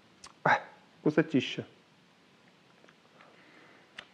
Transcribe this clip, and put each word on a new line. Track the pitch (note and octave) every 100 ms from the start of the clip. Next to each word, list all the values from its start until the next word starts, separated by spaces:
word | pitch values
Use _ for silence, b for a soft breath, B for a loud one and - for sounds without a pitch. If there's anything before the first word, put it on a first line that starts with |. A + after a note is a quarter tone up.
| - _ - - -
А, | - - - - -
вкусотища. | D#3 D3+ D#3 C3+ - - A#2 - _ _ _ _ _ _ - _ _ - - - - b b b b b b b b b -